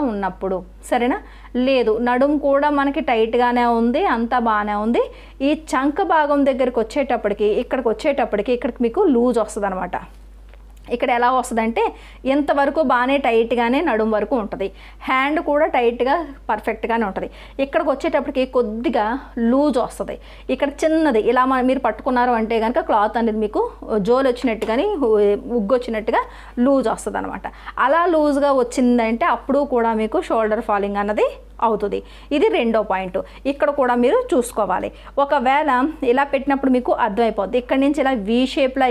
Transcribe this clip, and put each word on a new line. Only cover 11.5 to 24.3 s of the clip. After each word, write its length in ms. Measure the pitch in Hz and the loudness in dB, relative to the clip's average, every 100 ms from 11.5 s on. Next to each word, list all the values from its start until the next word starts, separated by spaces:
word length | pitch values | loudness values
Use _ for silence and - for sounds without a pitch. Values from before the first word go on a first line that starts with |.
| 226 226 294 453 - - - 254 | -2 0 0 -2 -4 -20 -8 -2
ఇంతవరకు 480 | 285 294 285 311 320 262 | 0 2 2 2 2 2
బాగానే 240 | 247 254 277 240 | 2 2 0 2
టైట్గానే 520 | 226 233 240 233 269 330 | 2 2 0 2 0 0
నడుం 220 | 220 220 | 0 0
వరకు 200 | 214 214 262 | 0 0 -2
ఉంటుంది, 240 | 196 - 190 - - - - | -4 -6 -8 -8 -20 -14 -2
హ్యాండ్ 340 | 262 277 320 339 | 0 0 -2 0
కూడా 200 | 294 320 285 | 0 2 2
టైట్గా 380 | 240 240 247 339 285 269 - | 0 0 0 0 -2 -12 -6
పర్ఫెక్ట్గానే 540 | 220 240 220 240 226 208 | -4 -4 -6 -2 -2 -2
ఉంటుంది. 200 | 190 175 - - - | -4 -8 -12 -16 -6
ఇక్కడికి 240 | 269 330 311 | -2 0 -2
వచ్చేటప్పటికి 500 | 269 330 302 269 262 262 254 | -2 0 -2 -2 -4 -2 0
కొద్దిగా 480 | 214 220 240 233 208 269 - - 233 | -2 -2 -2 -2 -2 -4 -8 -2 0
లూజ్ 260 | 262 294 247 | 2 2 0
వస్తుంది. 320 | - - 175 - - - - | -2 -6 -10 -10 -14 -20 -6
ఇక్కడ 140 | 262 277 285 | -2 -2 0
చిన్నది 400 | 320 320 311 214 208 | 0 2 2 2 2
ఇలా 140 | 254 254 | 2 2
మ-, 100 | 262 254 | 2 0
మీరు 120 | 269 233 | 0 -2
పట్టుకున్నారు 480 | 214 - 247 247 233 | -4 -2 0 2 0
అంటే 180 | 220 226 | 0 0
కనుక 180 | 220 320 - | 0 -2 0
క్లాత్ 260 | 226 220 233 | 2 2 0
అనేది 180 | 226 214 | -2 0
మీకు 180 | 214 320 480 - - 220 190 | -2 -2 -4 -6 -4 -2 2
జోలు 180 | 247 269 | 2 2